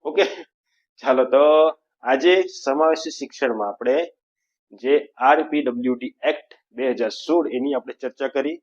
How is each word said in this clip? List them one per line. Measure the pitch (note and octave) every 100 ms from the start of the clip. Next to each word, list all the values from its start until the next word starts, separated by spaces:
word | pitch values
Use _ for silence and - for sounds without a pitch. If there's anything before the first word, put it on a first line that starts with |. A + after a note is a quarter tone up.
| D3
ઓકે, | D#3 F#3+ - - _ _ _ _ _
ચાલો, | C#3 C3 B2+
તો | C3 D3 D#3 D#3+ D#3 _ _
આજે | A#2+ C3+ D#3+ F#3 F#3
સમાવેશી | - - C3+ D#3+ D#3 D#3+ -
શિક્ષણમાં | C3+ - C3+ A2+ G#2
આપણે | G#2 A#2+ C#3 E3+ _ _ _ _ _ _
જે | G2+ B2 D3 C#3+ _
આરપીડબ્લ્યુડી | B2+ D3+ D#3+ D3+ C3 A#2+ B2 B2 B2 _
એક્ટ | - - _ - _
બે | A#2 C3
હજાર | A2+ A2+
સોળ | - - E3+ D#3
એની | - C3+ C3+
આપણે | B2+
ચર્ચા | B2+ B2+ - C3+
કરી. | C#3 C3+ E3+